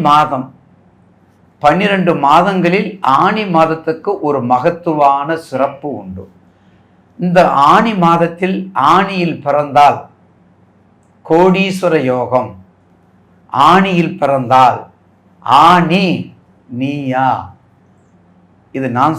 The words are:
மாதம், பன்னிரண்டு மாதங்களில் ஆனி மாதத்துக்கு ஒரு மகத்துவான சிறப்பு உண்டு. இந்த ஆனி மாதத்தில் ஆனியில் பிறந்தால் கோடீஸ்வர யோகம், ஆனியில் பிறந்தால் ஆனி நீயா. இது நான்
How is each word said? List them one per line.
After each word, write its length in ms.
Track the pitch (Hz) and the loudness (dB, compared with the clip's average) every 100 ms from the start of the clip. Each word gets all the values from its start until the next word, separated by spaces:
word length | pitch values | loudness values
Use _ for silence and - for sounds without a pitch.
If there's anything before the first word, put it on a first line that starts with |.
| 151 | 2
மாதம், 380 | 147 147 135 131 - _ _ _ _ _ _ _ _ _ _ | 2 2 -4 -8 -16 _ _ _ _ _ _ _ _ _ _
பன்னிரண்டு 480 | 147 170 208 196 175 160 139 | 0 2 0 0 0 0 2
மாதங்களில் 640 | 151 190 190 170 190 226 - 127 135 | 2 2 0 0 -2 -4 -6 0 2
ஆனி 220 | 180 214 202 | 0 -2 -2
மாதத்துக்கு 580 | 165 160 160 165 160 - 196 151 | 0 0 -2 -6 -6 -6 -6 -4
ஒரு 120 | 139 120 | -4 -2
மகத்துவான 840 | 127 160 170 170 151 143 139 147 160 - | -2 -2 -4 -4 0 2 0 -2 -8 -6
சிறப்பு 400 | 131 135 - 147 113 | -4 -4 -6 -12 -12
உண்டு. 240 | 95 92 - _ _ _ _ _ _ _ _ - | -12 -16 -18 _ _ _ _ _ _ _ _ -8
இந்த 160 | 175 180 156 135 147 | -2 2 2 2 2
ஆனி 200 | 180 233 202 | 4 2 0
மாதத்தில் 540 | 170 170 170 170 185 190 - - 139 | 2 2 0 -2 -4 -4 -6 -2 2
ஆனியில் 440 | 175 190 190 170 135 143 | 2 0 -2 -4 -4 -4
பிறந்தால் 540 | 143 143 135 143 - - _ _ _ _ _ _ _ _ _ _ _ - | -2 0 4 4 2 -8 _ _ _ _ _ _ _ _ _ _ _ -2
கோடீஸ்வர 640 | 160 185 185 196 190 180 160 131 | 2 4 2 0 -2 -2 -2 -2
யோகம், 380 | 127 120 123 107 95 - _ _ _ _ _ _ _ _ 127 147 | -4 -2 -2 -4 -10 -20 _ _ _ _ _ _ _ _ 2 4
ஆனியில் 480 | 185 196 175 160 - | 4 2 0 -2 -2
பிறந்தால் 580 | 139 135 120 131 127 - - _ _ _ _ _ - 135 | -2 -2 2 4 4 2 -8 _ _ _ _ _ 0 4
ஆனி 420 | 160 180 165 180 190 143 - - _ _ _ 120 | 4 4 2 0 0 -4 -8 -16 _ _ _ -8
நீயா. 480 | 135 147 135 127 131 107 90 - _ _ _ _ _ _ _ _ _ _ _ 135 | -8 -6 -4 -2 0 -2 -8 -20 _ _ _ _ _ _ _ _ _ _ _ -8
இது 100 | 131 123 | -4 0
நான் 180 | 147 | 0